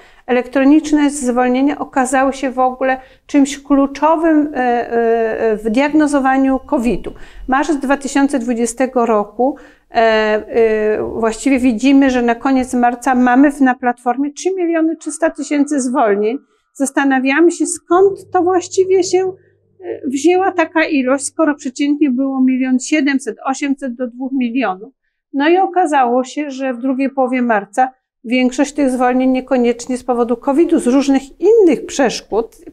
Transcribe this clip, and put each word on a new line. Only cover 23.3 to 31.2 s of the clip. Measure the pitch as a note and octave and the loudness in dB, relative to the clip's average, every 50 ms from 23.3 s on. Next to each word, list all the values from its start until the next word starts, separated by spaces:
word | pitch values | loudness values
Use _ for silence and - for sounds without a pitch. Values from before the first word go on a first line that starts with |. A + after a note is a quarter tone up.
| - - - | -12 -8 -6
osiemset | C4+ C4+ - D4 C#4+ C4+ - C#4 C4 A#3 | -6 -6 -4 -4 -4 -4 -6 -6 -10 -8
do | A#3 B3+ | -8 -8
dwóch | A#3 A#3+ B3 C4+ B3+ | -10 -8 -10 -10 -6
milionów. | C4+ C4+ B3 A#3 A3+ C#4 B3 G3 F#3 F#3 G#3+ C4+ _ _ _ _ _ _ _ _ - | -4 -4 -4 -2 -2 -2 -4 -4 -4 -8 -12 -20 _ _ _ _ _ _ _ _ -4
No | C4+ C#4+ D#4 | -2 0 2
i | F4 | 2
okazało | F#4 F#4+ F#4 F4+ F4+ F#4 D4 D4+ C#4 B3+ A#3 A#3+ B3+ B3 | 2 0 0 0 -2 -2 0 2 0 2 2 0 -2 -2
się, | B3+ - D4 D4+ C#4+ | -4 -6 -8 -8 -8
że | C4 C4 C4+ C4 C4 | -8 -8 -6 -6 -6
w | |
drugiej | A#3 B3 C4+ C4 B3+ C#4 C4 | -4 -4 -4 -2 -2 -2 -4
połowie | C4+ C4+ C4 A#3+ C4 B3+ | -2 -2 -2 -2 -2 -2
marca | B3 A#3+ A3+ G3+ G3+ G3+ - B3+ B3+ B3+ - _ _ _ _ _ _ | 0 0 0 -2 -2 -4 -2 -2 -2 -2 -4 _ _ _ _ _ _
większość | A3 B3 B3+ B3+ B3 B3+ - C#4 C#4+ - | -2 0 0 0 0 0 0 -2 -2 0
tych | - C#4+ B3+ | -2 -2 0
zwolnień | B3+ B3 B3+ B3 B3 B3+ C4 C4 | 0 0 0 0 0 0 0 0
niekoniecznie | C4 B3+ B3+ - C#4 B3 A#3+ A#3+ A#3 A#3+ - - B3+ | 0 -2 -2 -2 -2 0 2 0 0 -2 -6 -8 -8
z | A#3+ - | -8 -4
powodu | - B3 A#3+ A#3+ A#3 B3 | -4 -2 -2 0 -2 -2
covidu, | A#3+ - C#4+ C4+ D4 E4+ D4+ E4 C4+ | -4 -2 -2 0 2 2 2 2 0
z | - | 2
różnych | A#3+ B3 C#4+ B3+ C#4 C4+ C4+ | 2 2 2 2 2 0 0